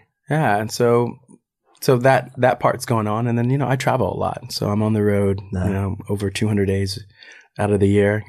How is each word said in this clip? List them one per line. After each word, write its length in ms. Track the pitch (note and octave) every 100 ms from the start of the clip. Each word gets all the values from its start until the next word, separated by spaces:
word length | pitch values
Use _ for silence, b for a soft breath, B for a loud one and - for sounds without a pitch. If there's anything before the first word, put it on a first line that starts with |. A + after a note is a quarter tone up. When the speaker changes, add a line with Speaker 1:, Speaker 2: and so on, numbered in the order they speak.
| _ _ -
Speaker 1:
Yeah. 280 | D3+ C3 G#2
And 120 | A2
so, 440 | - A#2+ A#2+ A#2+ - _ - _ _ _ _
so 160 | - B2
that, 340 | C3 C3 - -
that 220 | B2 -
part's 240 | A#2+ - -
going 200 | A2+ G#2+
on. 220 | G#2+ A#2+
And 100 | A#2
then, 120 | A#2+
you 60 | C#3+
know, 100 | B2
I 80 | C3
travel 360 | C3+ B2+ F#2
a 60 | G2
lot. 340 | F#2+ - -
So 180 | - G#2
I'm 120 | G#2
on 120 | G#2+
the 100 | G#2+
road, 360 | G#2 G2+ G2+ G2 -
Speaker 2:
Yeah. 160 | F#2 F#2
Speaker 1:
you 60 |
know, 240 | F#2+ G2 F#2+ -
over 200 | G2+ G2+
two 160 | G2 G#2+
hundred 180 | G#2 G2
days 300 | G2 G2 G2 - B B B B -
out 100 | G#2
of 80 | G2+
the 60 | G2+
year. 340 | G2+ G2+ G#2+